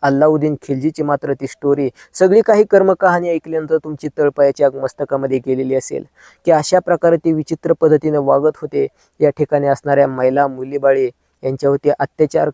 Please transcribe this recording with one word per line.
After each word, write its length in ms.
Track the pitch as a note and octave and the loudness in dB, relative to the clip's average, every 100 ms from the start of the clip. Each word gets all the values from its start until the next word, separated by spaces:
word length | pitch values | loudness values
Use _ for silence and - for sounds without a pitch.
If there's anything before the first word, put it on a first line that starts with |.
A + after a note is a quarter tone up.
अल्लाउद्दीन 520 | C#3+ C#3 D#3 D#3 D3+ C#3+ | 0 2 2 2 -2 -4
खिलजीची 400 | - C3+ D3+ D#3 | -6 -4 -4 -4
मात्र 300 | D3 C#3+ C#3+ | -4 -4 -4
ती 140 | C#3 C#3 | -6 -8
स्टोरी, 420 | - C#3+ C#3+ C3 - - | -6 -2 -2 -2 -8 -10
सगळी 260 | - F#3 G3+ | 0 4 4
काही 240 | G#3 G#3+ | 4 2
कर्मकहाणी 640 | G#3+ G3 F#3+ F3+ F#3+ F3 F3 | 4 4 4 2 2 0 -2
ऐकल्यानंतर 480 | D#3+ D#3+ D#3+ D#3 D#3+ | -4 -4 -6 -2 -4
तुमची 320 | D#3 D3 D3+ - | -4 -10 -8 -2
तळपायाच्या 520 | C#3+ D3 C#3 C#3 C#3+ | -2 2 0 2 -2
मस्तकामध्ये 680 | C3+ C3+ - C#3 C#3 C3+ C3 | -2 -8 -6 -6 -4 -2 -4
गेलेली 360 | C3 C3 C3 | -2 -4 -2
असेल 300 | C3 - C#3 - _ - _ E3+ | -4 -4 -10 -12 _ -20 _ 0
की 40 | |
अशा 280 | D#3 - F3+ | 2 2 0
प्रकारे 380 | F3 E3+ E3+ E3 | 0 0 2 2
ते 160 | E3 | 0
विचित्र 400 | D#3 - D#3+ E3 | -2 -4 -6 -2
पद्धतीने 460 | - D#3 D3+ D#3 D3+ | 0 2 2 0 -2
वागत 380 | C#3 C#3 D3+ - | 0 2 0 -2
होते. 300 | D3 C#3+ C3+ _ _ - | -6 -4 -4 _ _ -2
या 100 | D3+ | 0
ठिकाणी 360 | - D3 C#3+ C#3+ | 0 -2 0 0
असणाऱ्या 420 | C3+ D3 C#3 C#3 | -2 0 2 2
महिला, 380 | C3 B2+ C#3 C#3 | 2 0 2 0
मुलीबाळे 640 | C3 C3 C#3+ C#3 C3+ B2+ - _ _ | -2 -8 -2 0 2 0 -6 _ _
यांच्यावरती 480 | C3 C3+ C#3+ C#3 C#3+ | -8 -2 0 0 0
अत्याचार 600 | - C#3 - D3+ D#3+ D3+ | -2 -4 -2 -2 0 -2